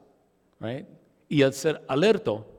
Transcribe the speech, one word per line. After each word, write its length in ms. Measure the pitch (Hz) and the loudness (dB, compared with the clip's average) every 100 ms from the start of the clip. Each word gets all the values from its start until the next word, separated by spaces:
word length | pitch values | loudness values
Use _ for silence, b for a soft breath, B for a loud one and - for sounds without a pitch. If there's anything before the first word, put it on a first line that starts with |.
| _ _ _ _ _ - | _ _ _ _ _ -14
right? 280 | 110 131 - - _ _ - | -12 -12 -14 -20 _ _ -2
Y 140 | 151 | 2
el 120 | 135 | 2
ser 300 | 131 160 147 - | 2 -4 -4 -4
alerto 580 | 135 190 208 123 107 - | 0 2 2 -2 -6 -8